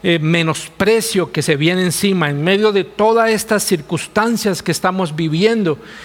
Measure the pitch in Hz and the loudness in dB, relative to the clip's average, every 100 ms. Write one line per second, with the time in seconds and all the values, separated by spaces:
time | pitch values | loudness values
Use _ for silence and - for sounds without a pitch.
0 | 190 170 156 170 160 151 - - 196 226 | 2 0 2 2 0 -4 -8 -2 2 2
1 | 214 196 156 - 143 143 160 185 180 - | 0 -2 -2 -2 0 2 2 2 0 0
2 | 202 190 151 143 160 196 214 202 185 - | 0 2 0 0 0 2 2 2 -2 0
3 | 214 233 226 214 - 208 - 175 143 165 | 2 4 2 0 0 -2 0 -2 -2 -6
4 | - - 226 233 208 175 - 160 185 185 | -2 0 0 0 -2 -2 -4 -2 -2 -2
5 | 180 151 165 156 208 226 185 143 - - | -4 -2 -2 2 2 2 0 -4 -8 -20